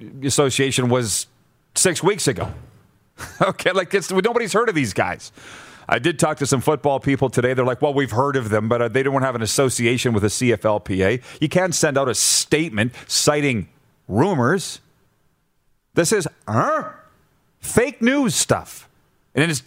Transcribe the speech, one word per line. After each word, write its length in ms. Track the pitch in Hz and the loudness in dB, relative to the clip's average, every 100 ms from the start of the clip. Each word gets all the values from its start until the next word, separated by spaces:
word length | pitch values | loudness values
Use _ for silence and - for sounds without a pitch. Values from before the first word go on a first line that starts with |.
| 110 135 | -18 -8
Association 640 | 135 135 139 127 135 127 127 | -4 2 2 2 0 0 2
was 380 | 127 113 - - _ _ _ _ | 2 0 -4 -8 _ _ _ _
six 260 | - 185 165 | 0 0 2
weeks 280 | 170 208 151 | 0 0 -2
ago. 240 | 90 87 - - _ _ _ | -2 -6 -10 -18 _ _ _
<laughs> 460 | _ - - - | _ -20 -14 -2
Okay, 300 | 190 - 175 | -2 0 0
like, 200 | 185 185 | 0 0
it's, 200 | 202 - | -2 0
nobody's 400 | 185 208 240 220 | 0 2 0 0
heard 160 | 202 226 | 0 0
of 80 | 160 | 0
these 160 | 117 | -2
guys. 400 | 107 95 85 - - - - - - - | 0 -2 -2 -12 -20 -20 -20 -20 -14 -2
I 100 | 117 | 0
did 220 | 143 156 | 0 0
talk 160 | 156 151 | -2 0
to 100 | 135 | 0
some 140 | 135 | 0
football 400 | 151 151 147 135 | 2 0 0 0
people 280 | - 135 131 | 0 0 0
today. 260 | 123 123 | 0 0
They're 100 | 131 | 0
like, 180 | 127 123 | 0 0
"Well, 100 | 147 | 0
we've 200 | 139 131 | 0 0
heard 240 | 107 143 135 | 2 2 0
of 140 | 107 | 0
them, 180 | 107 110 | 0 0
but, 120 | 120 | 0
uh, 60 | 117 | 0
they 160 | 120 | 0
don't 200 | 135 135 | 0 0
have 120 | 131 | -2
an 80 | 120 | -2
association 720 | 110 - 131 123 117 127 127 | -2 2 0 2 0 2 0
with 100 | 110 | 2
the 80 | 104 | 0
C 220 | - 123 | 0 0
F 120 | 110 | 2
L 140 | 110 104 | 0 -2
P 240 | - 92 | -2 0
A." 180 | 95 123 - - | 0 0 -6 -6
You 80 | 156 | -2
can't 260 | 180 185 | 0 0
send 240 | - 156 135 | 0 0 0
out 100 | 131 | 0
a 60 | |
statement 800 | 110 - - - 151 165 107 120 - - | 0 0 0 0 0 0 -2 -2 -4 -6
citing 600 | - 147 147 143 113 82 _ _ _ - | 0 2 2 0 -2 -6 _ _ _ -4
rumors. 720 | 98 180 156 120 185 - - _ _ _ _ _ _ _ _ _ _ _ | 0 2 2 2 0 -4 -14 _ _ _ _ _ _ _ _ _ _ _
This 180 | - 170 | -2 2
is, 160 | 214 151 _ - | 0 -2 _ -2
huh? 440 | 110 233 311 - - _ _ _ _ _ _ | 0 0 -2 -4 -14 _ _ _ _ _ _
Fake 420 | - - 269 - | -2 0 0 0
news 360 | 226 285 240 - | 0 2 0 0
stuff. 480 | - 101 - - - _ _ _ _ 127 | 0 -2 -4 -20 -20 _ _ _ _ -2
And 120 | 165 | 0
it's, 120 | 143 | 0